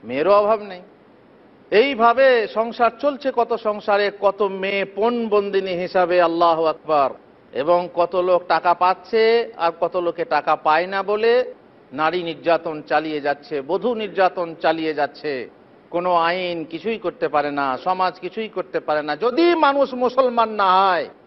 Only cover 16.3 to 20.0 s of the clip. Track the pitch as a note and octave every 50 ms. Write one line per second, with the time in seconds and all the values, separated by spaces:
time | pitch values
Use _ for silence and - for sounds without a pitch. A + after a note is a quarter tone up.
16.3 | F3 F#3 F#3 F3+ F3 E3+ D#3+ - - D#3+ - G#3+ A3+ G#3+ - F3 E3 - F3 D#3
17.3 | C#3 D3 C#3+ D3 C#3+ C#3+ C#3+ C3+ C3 B2+ - F#3 F#3 F#3 F#3 F3+ E3+ - - F3+
18.3 | - - A3 G#3 - F#3 F3 - - E3 C#3+ - D3+ D3+ D3 D3+ D3 D3 G#3 A#3+
19.3 | A#3 C4+ E4+ F4 F4 E4 D4+ C#4 C#4 C#4+ C4+ C#4 C4 B3